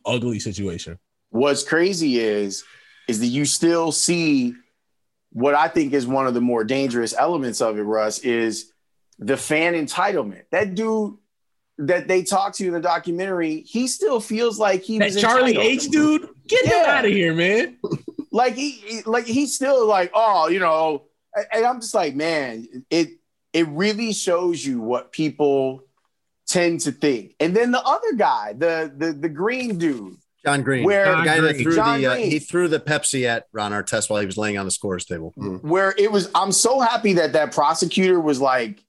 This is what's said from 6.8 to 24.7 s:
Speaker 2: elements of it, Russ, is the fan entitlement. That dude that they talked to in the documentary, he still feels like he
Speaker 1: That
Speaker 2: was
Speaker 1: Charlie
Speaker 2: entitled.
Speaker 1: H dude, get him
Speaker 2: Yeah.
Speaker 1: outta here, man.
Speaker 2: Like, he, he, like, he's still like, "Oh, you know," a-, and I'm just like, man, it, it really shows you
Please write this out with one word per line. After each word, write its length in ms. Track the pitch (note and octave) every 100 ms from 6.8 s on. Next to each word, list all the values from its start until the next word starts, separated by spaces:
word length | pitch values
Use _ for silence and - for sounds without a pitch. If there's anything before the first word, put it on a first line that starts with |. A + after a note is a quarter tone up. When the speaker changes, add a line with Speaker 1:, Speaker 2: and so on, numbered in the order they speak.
| C3+ A#2+ A2+ -
Speaker 2:
elements 460 | D3 E3+ B2+ G#2+
of 160 | A#2 G#2+
it, 60 |
Russ, 360 | G#2 A2 G#2+ G#2
is 520 | B2+ A#2 A2+ G#2 - _ _ _ _ -
the 180 | G#2 C3+
fan 380 | - D#3 E3+ E3+
entitlement. 680 | C#3+ - G3 F3+ G#2+ F#2 -
That 220 | F3 G3+
dude 440 | F#3 A3 A3 G#3 G#3 _ _ _ _ _ -
that 300 | C#3+ F3+ F3+
they 160 | F#3
talked 340 | F3+ G3 G3 -
to 80 | F#3+
in 80 |
the 60 | E3+
documentary, 840 | F3 E3+ F3 E3+ F#3+ F3+ E3 D#3 -
he 200 | A3+ B3+
still 340 | - G4 B3
feels 360 | - A3 A#3+ G#3
like 240 | G#3 F#3+
he 160 | F#3+ A3
Speaker 1:
That 160 | G3+
Speaker 2:
was 80 | G3
Speaker 1:
Charlie 300 | A3+ B3+ B3+
Speaker 2:
entitled. 220 | G#3 A3
Speaker 1:
H 160 | C4 C#4+
dude, 400 | D4+ D4+ D4+ - - -
get 180 | A#4 -
him 60 |
Speaker 2:
Yeah. 240 | F4+ D4+ -
Speaker 1:
outta 120 | G#3
here, 260 | G#3 E3+ D#3+
man. 420 | F3 G#3+ E4 - - - - - -
Speaker 2:
Like, 240 | G#3 B3+ A#3
he, 160 | C#4+
he, 300 | B3 G#3 A3+ G#3+
like, 200 | A#3 A#3
he's 280 | A#3 C#4+
still 320 | - C4 C4+ G#3+
like, 260 | G3+ F3+
"Oh, 340 | G#3+ A3 F#3 D#3+
you 120 | F#3
know," 440 | F3 D#3+ D#3+ C#3+ - _ _ G#3
a-, 200 | G#3 A3
and 100 | A#3
I'm 160 | B3+
just 120 | A3+
like, 220 | A3 E3 C3+
man, 720 | D#3+ D#3 C3+ A2+ A#2 B2+ -
it, 200 | E3 E3 - _ _ _
it 160 | E3 E3
really 460 | D3 G3+ G#3 A3+
shows 520 | G3+ - F3 F3+ E3
you 160 | C3+